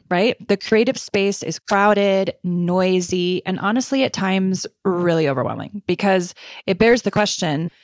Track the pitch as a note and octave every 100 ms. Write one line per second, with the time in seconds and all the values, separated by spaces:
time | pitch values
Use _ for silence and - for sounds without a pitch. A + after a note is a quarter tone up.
0 | - F3 A3 - - G3 - A3 A#3+ B3+
1 | - G3+ G3 G3+ - - - G3+ G#3 G3+
2 | G3+ F#3+ F#3+ - F3+ F3 F3 F3+ F#3 F#3
3 | F3+ F#3 F3+ F3+ - F#3 G3 A#3+ - C4+
4 | B3+ - F#3+ F#3+ F#3+ F#3 - _ G3 F3
5 | F3 E3 D3 B2+ - A2+ - G#3 - F3
6 | G3+ F#3+ F3 - - - - F#3 A3+ A#3+
7 | G3+ G#3 G#3 - E3+ D3 E3+ _